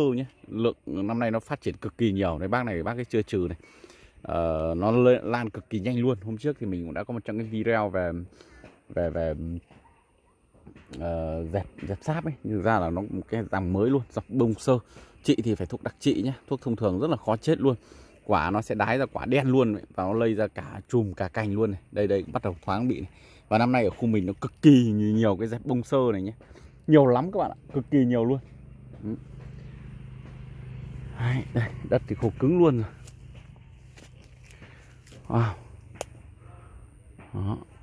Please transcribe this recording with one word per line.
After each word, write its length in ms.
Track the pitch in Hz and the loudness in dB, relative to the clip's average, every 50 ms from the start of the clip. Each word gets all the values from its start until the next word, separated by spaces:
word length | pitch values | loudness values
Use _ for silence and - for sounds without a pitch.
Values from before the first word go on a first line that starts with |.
| 147 139 123 | 4 2 2
nhé. 100 | 123 135 127 - _ - - | 0 -4 -8 -12 _ -16 -10
Lượng 280 | - 110 113 117 - - _ | -4 0 0 0 0 -2 _
năm 320 | 135 - 95 98 107 117 117 | -8 -6 -4 -2 -2 -2 -2
nay 120 | 123 113 | 0 0
nó 100 | 110 113 | -2 -2
phát 200 | - - 151 - | -4 -6 -8 -6
triển 160 | - 95 85 | -4 -6 -6
cực 220 | - - 110 - - | -6 -8 -10 -2 0
kỳ 140 | 117 107 95 | 0 2 2
nhiều. 260 | 98 98 90 82 73 | 2 2 0 0 -2
Đây 100 | 90 98 | -2 -2
bác 180 | 117 127 123 | -2 -2 -2
này, 160 | 113 95 85 82 | -2 -4 -4 -4
bác 140 | 98 120 | -4 -4
ấy 80 | 123 120 | -6 -6
chưa 180 | - - 110 104 | -2 -2 -2 -2
trừ 240 | - 113 95 90 78 | 0 -2 -2 -2 -2
này. 100 | 80 - - - - - - - - - - - _ - - | -4 -8 -12 -20 -20 -20 -20 -20 -20 -20 -20 -20 _ -16 -8
Ờ, 520 | - 78 85 82 82 80 78 80 82 82 | -4 -2 0 0 0 0 0 -2 -2 -2
nó 140 | 82 95 110 | 0 0 2
lê-, 300 | 117 123 123 123 123 - - | 4 6 6 6 6 6 2
lan 280 | 98 117 120 120 107 | -2 -4 -2 -4 -6
cực 200 | - 110 - _ | -8 -10 -10 _
kỳ 100 | 113 104 | -6 -4
nhanh 180 | 92 123 127 120 | -4 -2 -2 0
luôn. 200 | 120 131 123 98 95 | 0 0 0 -2 -4
Hôm 160 | 110 110 107 | -8 -10 -6
trước 180 | 139 147 139 - | -4 -6 -4 -4
thì 60 | 117 | -6
mình 180 | 98 92 87 85 | -6 -6 -6 -6
cũng 100 | 82 73 | -6 -6
đã 100 | 82 104 | -8 -6
có 100 | - 120 | -6 -8
một 100 | 113 - | -8 -8
trong 140 | - 104 113 | -6 -6 -6
cái 80 | 113 | -6
video 420 | 110 113 107 107 117 113 110 107 101 | -4 -4 -2 0 2 2 2 2 0
về, 220 | 92 92 90 85 85 87 87 - - - - - - - - - - _ _ - | 0 0 0 0 -2 -4 -8 -10 -16 -20 -20 -20 -20 -20 -20 -20 -20 _ _ -6
về, 220 | - 87 87 82 | -4 -2 -2 0
về, 240 | 78 85 82 80 76 73 82 85 87 87 - _ - - _ - _ _ _ _ _ _ _ _ _ _ _ _ _ _ - - - - - - - 67 | 0 -2 -2 -2 -2 -4 -6 -6 -8 -8 -10 _ -20 -20 _ -20 _ _ _ _ _ _ _ _ _ _ _ _ _ _ -20 -20 -20 -20 -20 -18 -12 -8
ờ, 440 | 82 85 85 82 80 80 80 80 82 80 87 | -6 -4 -4 -4 -4 -4 -4 -6 -6 -4 -4
dẹp, 140 | 98 90 - - - - 90 | -4 -4 -6 -12 -12 -8 -8
dẹp 100 | 98 - - | -8 -6 -4
sáp 220 | 156 156 170 156 | -4 -4 -4 -4
ấy. 100 | 160 139 - - | -6 -8 -8 -6
Nhưng 140 | 104 110 | -4 -4
thực 80 | 98 87 | 0 0
ra 140 | 110 113 98 | 2 2 2
là 120 | 87 82 | 2 0
nó 120 | 85 90 101 113 | -2 -4 -4 -6
một 120 | - 95 82 - | -8 -8 -6 -4
cái 140 | 110 117 104 - - | -4 -4 -4 -4 -4
dòng 200 | 98 95 87 92 | -2 0 0 2
mới 180 | 95 107 131 | 2 2 2
luôn, 120 | 139 139 117 - | 2 0 -2 -4
dòng 140 | - 110 - - | -8 -10 -8 -4
bông 260 | 101 131 120 113 107 | 0 0 2 2 0
sơ. 240 | - - 135 127 117 - - - - - - - - - | 0 0 0 0 0 0 -6 -16 -20 -20 -20 -20 -4 0
Trị 140 | - 143 - 107 | 2 2 2 2
thì 100 | 117 104 | 0 -2
phải 120 | - 92 | -2 -2
thuốc 160 | - 120 - - | -6 -8 -8 -8
đặc 120 | 117 - _ | -10 -10 _
trị 220 | - 143 113 - 101 | 0 0 0 2 0
nhé. 80 | 131 127 - - - | -2 -4 -6 -6 -8
Thuốc 120 | 139 127 - | -8 -6 -2
thông 140 | 123 113 | -4 -2
thường 240 | - 110 98 90 95 | 0 0 0 2 2
rất 100 | 131 165 | 0 -2
là 60 | 151 | -2
khó 200 | 110 - 110 110 | -2 0 0 0
chết 240 | 110 - 151 160 - | 0 2 0 0 2
luôn. 160 | 120 135 123 - - - - - - - - - _ | 2 2 2 0 -4 -14 -20 -20 -20 -20 -20 -16 _
Quả 260 | - 101 82 76 87 | 0 2 2 2 2
nó 120 | 98 107 117 | 2 0 0
sẽ 120 | - - | -2 0
đái 240 | 107 101 107 120 135 | 0 2 2 2 0
ra 80 | 135 | 0
quả 200 | - - - - | -2 -4 -6 -2
đen 200 | 110 131 143 131 | 0 0 2 2
luôn 280 | 131 127 135 123 113 104 | 4 4 4 4 4 2
ấy. 80 | 95 - - - | -2 -6 -8 -6
Và 100 | - 92 | -4 -2
nó 80 | 95 107 | -2 0
lây 220 | 113 117 113 110 | 0 2 0 2
ra 120 | 101 107 | 0 -2
cả 340 | 98 - - - - 107 101 - - | -2 -4 -10 -12 -12 -12 -14 -6 0
chùm, 240 | 127 120 110 98 90 | 2 2 2 2 -2
cả 160 | - 98 87 | -4 -4 -4
cành 260 | - 117 110 104 98 | -2 -4 -2 -2 0
luôn 160 | 104 113 104 | 0 0 0
này. 100 | 98 - - - - | 0 -4 -10 -6 -2
Đây, 140 | 101 104 | 0 2
đây, 180 | 95 98 98 - - - | 2 2 0 0 -4 -8
bắt 100 | - - | -6 -4
đầu 140 | 101 87 82 - | -4 -6 -4 -4
thoáng 260 | 101 95 107 123 127 | -2 -2 0 0 -2
bị 120 | 98 64 | -2 -4
này. 100 | 92 - - - - - - - - _ | -6 -10 -14 -20 -20 -20 -20 -20 -2 _
Và 100 | 104 110 | 2 2
năm 140 | 120 123 131 | 4 4 4
nay 120 | 127 110 | 2 2
ở 60 | 92 | 2
khu 160 | - - 123 | 0 0 0
mình 200 | 113 110 104 90 | 2 2 2 0
nó 60 | 92 101 - | -2 -4 -6
cực 220 | - - - - - | -8 -8 -6 6 8
kỳ 80 | 151 | 10
nhiều, 460 | 139 127 120 110 104 107 107 107 107 | 10 10 8 6 2 2 2 2 4
nhiều 200 | 110 113 104 98 | 4 4 4 2
cái 120 | 87 113 110 | 2 -2 -4
dẹp 180 | 117 117 - | -6 -6 -4
bông 160 | - 127 120 117 | -4 -4 -4 -2
sơ 160 | - 147 135 127 120 107 | 0 0 2 2 2 0
này 100 | 95 92 | -2 -4
nhé. 100 | 104 110 - - - - - - - - - - | -6 -8 -12 -18 -20 -20 -20 -20 -20 -20 -10 2
Nhiều 200 | - 156 147 139 | 6 8 8 8
lắm 260 | 127 120 120 151 185 196 | 8 6 4 2 0 -2
các 60 | 190 | -2
bạn 120 | 147 - | -2 -2
ạ, 80 | - - - - - | -4 -10 -16 -6 -6
cực 160 | 139 120 - | -6 -2 2
kỳ 140 | 147 139 127 | 4 4 4
nhiều 200 | 120 123 117 113 | 4 4 2 2
luôn. 140 | 120 139 131 - - - - - - - - - - - - - | 2 0 0 -4 -10 -18 -20 -20 -20 -20 -20 -20 -20 -18 -12 -10
Ừ. 100 | 107 113 - - - - - - - - - - - - - - - - - - - - - - - - - - - - - - - - - - - - - - - - - | -8 -8 -8 -12 -16 -18 -16 -16 -16 -16 -16 -16 -16 -16 -16 -16 -16 -16 -16 -16 -16 -16 -16 -16 -16 -16 -16 -16 -16 -16 -16 -16 -14 -14 -14 -14 -12 -14 -14 -14 -12 -8 -4
Đấy, 240 | 120 120 127 131 127 - - | -2 0 0 0 -2 -2 -2
đây, 140 | 117 113 - - - - - | -2 -2 -2 -6 -10 -2 0
đất 120 | 120 127 - | 0 0 0
thì 80 | - 107 | -2 -4
khô 180 | - 120 110 - - | 0 0 -2 0 2
cứng 200 | 127 143 180 180 | 2 2 6 6
luôn 240 | 170 156 131 117 104 | 6 6 6 2 -2
rồi. 80 | - - - - - - - - - - - - - - - - - - - - - - - - - - - - - - - - - - - - - - - - - - - - - - - - - | -4 -8 -14 -20 -20 -20 -20 -20 -20 -20 -20 -20 -20 -20 -20 -20 -20 -20 -20 -20 -20 -20 -20 -20 -20 -20 -20 -20 -20 -20 -20 -20 -20 -20 -20 -20 -20 -20 -20 -20 -20 -20 -20 -20 -20 -20 -18 -8 -2
Wow. 240 | 117 117 113 107 98 - - - - - - - - - - - - - - - - - - - - - - - - - - - - - - - - - - - - | 0 0 0 0 -2 -8 -14 -18 -20 -20 -20 -20 -14 -14 -14 -14 -14 -20 -20 -20 -20 -20 -20 -20 -20 -20 -20 -20 -20 -20 -20 -20 -20 -20 -20 -20 -20 -20 -20 -12 -8
Đó. 240 | 101 95 98 113 - - - - - | -6 -4 -4 -4 -6 -8 -16 -20 -20